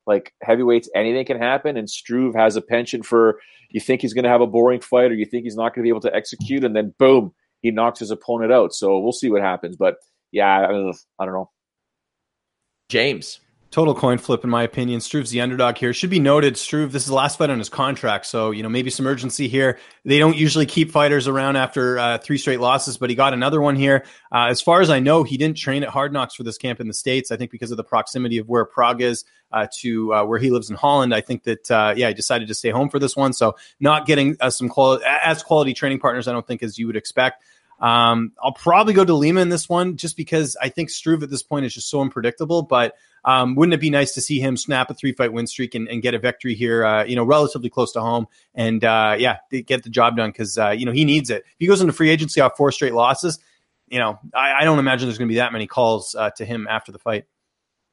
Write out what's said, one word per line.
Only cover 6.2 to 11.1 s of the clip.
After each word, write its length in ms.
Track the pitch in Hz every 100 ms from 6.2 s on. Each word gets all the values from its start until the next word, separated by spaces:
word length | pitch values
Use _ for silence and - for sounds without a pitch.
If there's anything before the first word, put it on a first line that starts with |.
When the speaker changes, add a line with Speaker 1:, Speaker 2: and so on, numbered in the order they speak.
| - - 104 139
Speaker 1:
and 100 | 131
then 180 | 107 107 -
boom, 360 | 131 135 98 _ _ _
he 80 | 117
knocks 300 | 110 117 120
his 100 | 110
opponent 420 | 107 - 117 113
out. 220 | 127 101
So 240 | - 98 98
we'll 140 | 110
see 180 | 123 131
what 120 | 104
happens. 340 | 95 90 85 90
But 220 | 95 85 _ _ _
yeah, 200 | 101 101
I 140 | 98 95
don't 200 | 101 95
know. 80 | 87 _